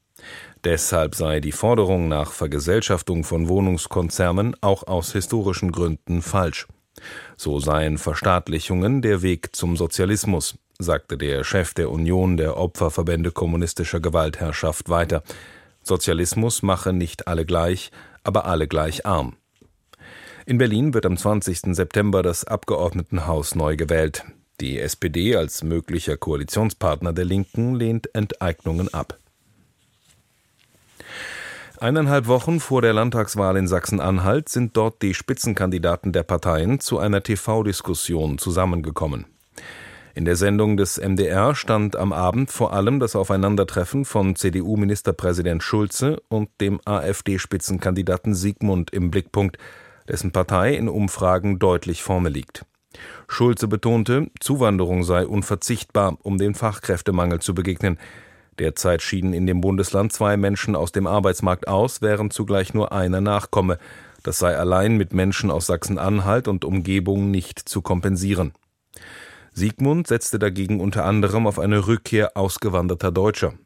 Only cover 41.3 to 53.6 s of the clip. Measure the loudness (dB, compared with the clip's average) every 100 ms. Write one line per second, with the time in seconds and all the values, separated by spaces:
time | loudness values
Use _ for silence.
41.3 | 2 2 0 0 0 0 0 -2 0 0
42.3 | 0 -2 0 0 2 2 2 0 0 0
43.3 | 2 2 2 0 0 -2 -2 0 2 2
44.3 | 2 0 0 0 2 2 2 0 0 0
45.3 | 0 0 -2 0 0 0 0 -2 -2 -2
46.3 | -4 -4 -2 -2 0 -2 -2 -2 -4 -2
47.3 | -4 -2 -4 -2 -2 0 0 0 0 0
48.3 | 0 -2 0 0 0 -2 -2 0 0 0
49.3 | 0 0 -2 -16 -20 -20 -18 -8 -6 -2
50.3 | 0 2 2 2 2 0 0 -2 0 2
51.3 | 2 2 2 4 2 0 -6 -2 0 0
52.3 | -2 -8 -16 -20 _ _ -20 -20 -20 -10
53.3 | 2 2 2